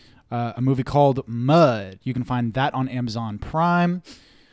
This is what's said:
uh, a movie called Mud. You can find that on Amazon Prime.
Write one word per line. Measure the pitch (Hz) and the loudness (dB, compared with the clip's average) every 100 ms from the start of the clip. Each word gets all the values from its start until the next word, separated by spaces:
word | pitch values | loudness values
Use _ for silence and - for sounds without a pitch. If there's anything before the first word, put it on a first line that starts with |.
| - _ _ | -20 _ _
uh, | 120 120 110 | -6 -6 -2
a | |
movie | 127 131 | 0 0
called | 131 147 143 131 - | 0 4 4 2 -4
Mud. | 117 127 160 156 113 98 95 | -4 2 6 6 4 -4 -10
You | - | -6
can | 127 | -6
find | 120 123 120 | -2 -2 -2
that | 110 143 | 0 -2
on | 131 131 | -2 -4
Amazon | 123 123 107 113 104 | -4 -4 -6 -6 -8
Prime. | - 156 170 175 175 180 - - _ _ _ | -6 -2 0 2 2 -2 -8 -20 _ _ _